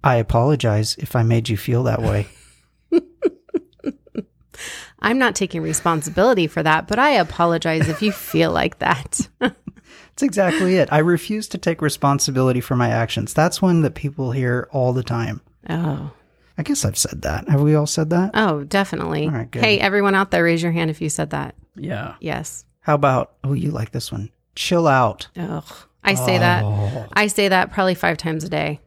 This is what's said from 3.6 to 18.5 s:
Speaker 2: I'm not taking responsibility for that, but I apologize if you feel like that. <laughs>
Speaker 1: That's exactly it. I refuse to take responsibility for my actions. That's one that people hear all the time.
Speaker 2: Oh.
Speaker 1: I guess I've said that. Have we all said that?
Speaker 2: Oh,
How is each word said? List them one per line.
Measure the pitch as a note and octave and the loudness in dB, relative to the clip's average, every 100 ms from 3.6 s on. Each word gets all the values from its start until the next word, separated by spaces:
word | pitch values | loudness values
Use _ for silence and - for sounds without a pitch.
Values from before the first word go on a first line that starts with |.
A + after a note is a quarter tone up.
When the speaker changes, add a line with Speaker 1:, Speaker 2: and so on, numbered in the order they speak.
| - _ - - _ - - _ _ - - - - _ | -8 _ -10 -10 _ -10 -12 _ _ -18 -16 -14 -18 _
Speaker 2:
I'm | - B3+ | -2 2
not | B3 | 0
taking | F#3+ F#3+ E3+ | 0 -4 -4
responsibility | D#3+ D#3 F3 E3+ D3 E3 A3 A3+ D#3+ | -4 -2 0 0 -2 2 4 4 0
for | - | 0
that, | D#3 D#3+ E3 | 2 2 0
but | G#3+ | 0
I | C#4+ | 2
apologize | B3+ E3 - E3+ E3 E3 D#3+ D#3 | 2 0 0 0 2 0 0 0
if | D#3+ | 0
you | G#3+ | -2
feel | - - D#3 D#3+ | -2 -4 0 2
like | E3 - - | 2 -2 -2
that. | - D3 C#3+ - - | -2 -2 -4 -8 -8
<laughs> | _ | _
Speaker 1:
That's | - - - - _ - - - | -4 -4 -18 -20 _ -20 -20 -4
exactly | C#4 G3+ F#3 D#3+ F3+ F#3 | -2 2 0 2 2 4
it. | C3+ | 4
I | D3+ | 4
refuse | D#3+ F3 - G#3+ A3 | 4 2 0 -6 -6
to | F#3+ | -4
take | - E3 | -4 0
responsibility | D3+ - D3 C#3 - C3 C3 B2 | -2 0 0 2 0 2 2 2
for | - B2+ | 0 0
my | A#2+ | 2
actions. | A2+ A2+ - G#2+ | 0 0 -2 -2
That's | - E3 - | 2 2 2
one | F#3+ E3+ | 2 4
that | D3 - | 2 -2
people | C#3+ C#3+ C3 | -8 -4 -4
hear | B2+ B2 B2 - | -2 0 -2 -2
all | C#3 B2+ | 0 0
the | B2+ | 0
time. | A#2+ A#2 A2+ A2 _ _ - | -2 -4 -4 -6 _ _ -6
Speaker 2:
Oh. | E3 E3 C#3+ D3 - _ _ _ - | -4 -2 -4 -8 -14 _ _ _ -8
Speaker 1:
I | |
guess | - C#4+ | -4 0
I've | - - | 0 -2
said | - D#2 | -4 -4
that. | C#2+ D2+ - | -4 -4 0
Have | C#3 | 2
we | D3 | 4
all | D3+ D3 | 2 2
said | - D#3 | -2 0
that? | F3 F#3+ | 0 0
Speaker 2:
Oh, | G#3+ G#3+ | 0 0